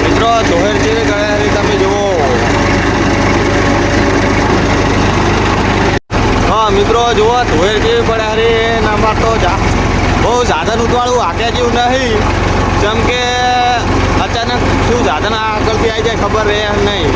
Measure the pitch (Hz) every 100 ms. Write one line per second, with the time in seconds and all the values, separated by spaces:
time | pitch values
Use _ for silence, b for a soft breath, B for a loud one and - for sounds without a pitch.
0 | - - 226 226 208 170 196 208 220 226
1 | 214 202 208 208 208 208 202 202 196 202
2 | 202 180 - - - - - - - -
3 | - - - - - - - - - -
4 | - - - 262 - - - - - -
5 | - - - - - - - - - -
6 | - - - - - 208 214 196 202 226
7 | 240 220 214 240 240 - 185 214 220 233
8 | 226 226 220 214 226 226 226 226 214 208
9 | 214 226 220 220 185 190 - - - -
10 | - - 175 247 233 160 175 226 226 240
11 | 247 247 185 170 233 233 240 240 240 262
12 | 254 208 - - - - - - 202 226
13 | - 247 247 247 247 247 247 240 240 247
14 | - 254 254 233 240 247 254 - - 233
15 | 214 165 202 226 220 214 214 220 226 220
16 | 220 208 202 214 208 208 208 208 202 202
17 | 160